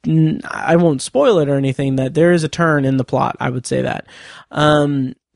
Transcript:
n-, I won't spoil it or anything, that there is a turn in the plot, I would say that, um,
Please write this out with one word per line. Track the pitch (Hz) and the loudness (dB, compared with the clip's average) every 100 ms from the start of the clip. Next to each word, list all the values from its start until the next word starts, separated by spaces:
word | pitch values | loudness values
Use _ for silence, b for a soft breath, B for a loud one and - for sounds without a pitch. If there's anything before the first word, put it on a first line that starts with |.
| 160 | 0
n-, | 160 156 151 | 2 2 -2
I | - 50 52 170 | -8 -8 0 2
won't | 170 135 | 2 0
spoil | - 254 277 190 | -2 0 2 2
it | 143 | 2
or | 139 | 0
anything, | 135 131 135 131 | -2 -2 -2 -2
that | 131 151 | -2 2
there | 170 | 2
is | 175 | 2
a | 156 | 0
turn | - 170 147 | -2 0 2
in | 135 135 | 0 0
the | 123 | 0
plot, | 131 139 - | -2 -2 -4
I | 135 | -6
would | 127 - | -6 -4
say | 131 | -4
that, | 127 - - B B B B | -2 -6 -10 B B B B
um, | - 151 151 147 139 131 - _ | 0 2 4 2 -2 -4 -8 _